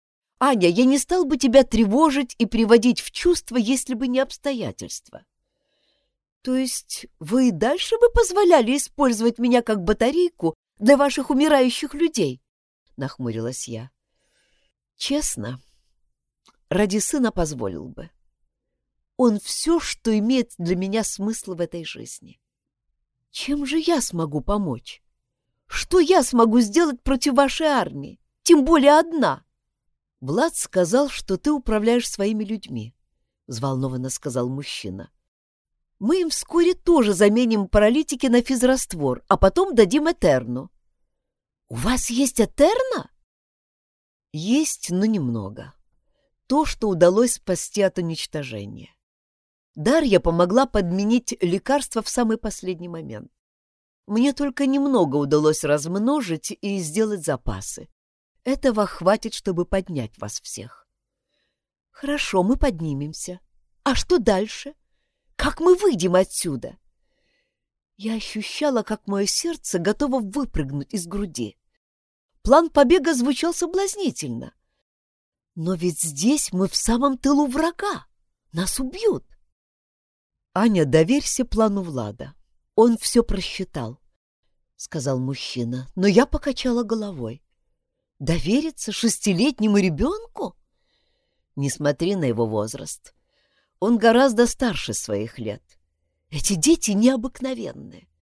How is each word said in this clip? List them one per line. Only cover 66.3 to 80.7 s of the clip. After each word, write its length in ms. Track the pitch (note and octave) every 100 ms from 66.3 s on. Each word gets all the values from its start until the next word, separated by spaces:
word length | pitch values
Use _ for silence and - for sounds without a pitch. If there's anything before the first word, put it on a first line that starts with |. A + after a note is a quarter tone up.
| - F3 C3+ - - _ _ _ _ _ _ _ _ _ _ _ _
Я 200 | G#3+ A3+
ощущала, 680 | - G#3+ G#3 - D4+ A#3
как 240 | G#3 G#3+ -
моё 180 | G3 G3
сердце 540 | - E4+ D#4+ - F#3
готово 400 | F3+ - C#4+ B3+
выпрыгнуть 760 | G3+ A#3+ B3+ - C3+ C#3+ C#3
из 140 | G#3 E3+
груди. 500 | G3+ G3+ C#3+ G#2+ - _ _ _ _ _ _ _ _
План 280 | - C#4+ E4+
побега 440 | D4 B3+ E4+ C#4
звучал 400 | C4 B3 C4 E4
соблазнительно. 1000 | E4+ E4+ F#4 G4 G#4 E4 - C#3 A#2 B2+ _ _ _ _ _ _ _ _ _ _ -
Но 200 | E3 F3+
ведь 260 | F3+ D#3
здесь 500 | E3 C#3+ G3+ D4 -
мы 160 | F3+ F#3+
в 80 | -
самом 420 | - A#3 C#4 C4
тылу 300 | C#4 C#4+ D4
врага. 580 | C4+ E4 E4+ G4+ D4 - _ _ _ _
Нас 300 | D#3+ F#3 -
убьют. 420 | B3+ F4+ A4 C#3+ - _ _ _ _ _ _ _ _ _ _ _ _
«Аня, 300 | F#3 A3+